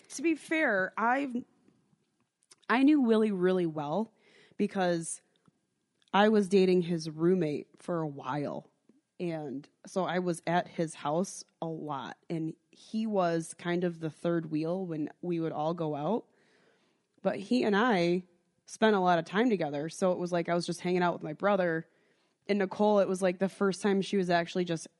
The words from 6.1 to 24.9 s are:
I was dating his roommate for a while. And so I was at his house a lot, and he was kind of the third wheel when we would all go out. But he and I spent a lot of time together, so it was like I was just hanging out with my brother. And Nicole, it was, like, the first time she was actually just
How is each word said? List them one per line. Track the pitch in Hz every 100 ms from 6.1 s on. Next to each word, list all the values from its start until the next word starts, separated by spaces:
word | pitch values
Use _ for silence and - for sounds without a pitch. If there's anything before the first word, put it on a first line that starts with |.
I | 196 214
was | 214 190
dating | 196 185 180
his | 170 170 156
roommate | 156 170 185 156 143 - -
for | - 175
a | 156
while. | 139 127 147 139 104 - _ _ _ _ -
And | 175 160 151 131 - _ -
so | 196 160
I | 175
was | 180 165 -
at | 175 -
his | - 160
house | - 147 160 196 - - _
a | 165
lot, | 156 147 139 110 - -
and | 165 160 - _
he | - - 220 220
was | 202 175 165 165 -
kind | 175 175
of | 175 165
the | 160
third | - 170 170 165
wheel | 156 160 185 180
when | 160 147 -
we | 175 170
would | 160
all | 151 156
go | 175 156 147
out. | 151 233 - _ _ _ _ _ _ _ _ _
But | 190 -
he | 196 247
and | 220 196
I | 247 190 170 180 - _ _ _ -
spent | - 220 202
a |
lot | 180 175
of | 160
time | 185 247
together, | 196 156 143 160
so | - 185
it | 180
was | 175
like | 175 170
I |
was | 175 170
just | 170
hanging | 180 180
out | 175
with | -
my | 165
brother. | 151 196 202 180 160 - _ _ _ _ _ -
And | 202
Nicole, | 190 - 208 202
it | 175
was, | 185
like, | 190 185
the | 196
first | - 202 180
time | 208 196
she | 185 202
was | 180
actually | 175 170 185 175
just | 165 -